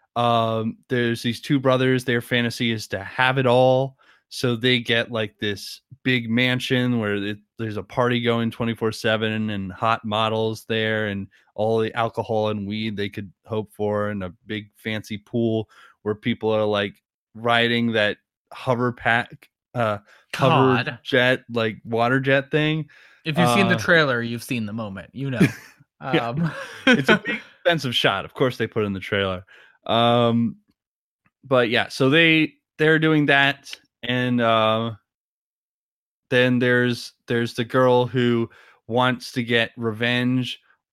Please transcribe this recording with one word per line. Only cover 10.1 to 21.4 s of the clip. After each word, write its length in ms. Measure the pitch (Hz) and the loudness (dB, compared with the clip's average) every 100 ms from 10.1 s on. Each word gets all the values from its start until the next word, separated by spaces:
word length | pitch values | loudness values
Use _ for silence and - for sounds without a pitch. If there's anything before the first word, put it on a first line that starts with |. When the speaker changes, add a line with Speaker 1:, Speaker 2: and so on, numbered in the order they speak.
| 107 110 110 113 110 - | -2 -2 -2 -2 -4 -6
Speaker 1:
there 400 | 110 110 110 107 | -2 -2 -2 -2
and 200 | 98 98 _ _ | -6 -10 _ _
all 240 | - 110 113 | -4 0 0
the 160 | 110 | -2
alcohol 540 | 117 117 - 110 110 107 | -2 -4 -4 -4 -2 -2
and 180 | 104 98 | -4 -6
weed 300 | 107 110 101 | -6 -6 -6
they 120 | 101 | -6
could 240 | 107 98 - - | -8 -14 -16 -8
hope 260 | 110 101 | -8 -8
for 360 | - 104 104 104 | -6 -4 -2 -4
and 140 | 104 | -6
a 100 | 92 - - | -10 -12 -10
big 240 | 107 104 _ | -10 -12 _
fancy 420 | 113 107 - 107 | -8 -8 -8 -12
pool 500 | - 117 113 110 107 _ - _ | -6 -2 0 -2 -4 _ -20 _
where 140 | 104 104 | -6 -4
people 340 | 120 110 110 | -4 -2 0
are, 140 | 107 | 0
like, 300 | 107 101 104 - _ _ _ | 0 0 -2 -8 _ _ _
riding 580 | 110 117 117 117 117 117 | -6 0 2 2 2 0
that 260 | 110 104 - _ _ _ | 2 0 -2 _ _ _
hover 400 | - 131 120 123 | -6 -2 0 -2
pack, 580 | 117 123 117 - - _ _ _ | -2 0 0 -2 -12 _ _ _
uh, 240 | 123 110 104 - - _ | -4 -2 -4 -10 -20 _
hover 440 | - 139 151 131 123 | 0 4 6 4 2
Speaker 2:
God. 200 | 131 117 | -2 -10
Speaker 1:
jet, 400 | - 127 123 127 | 0 2 4 2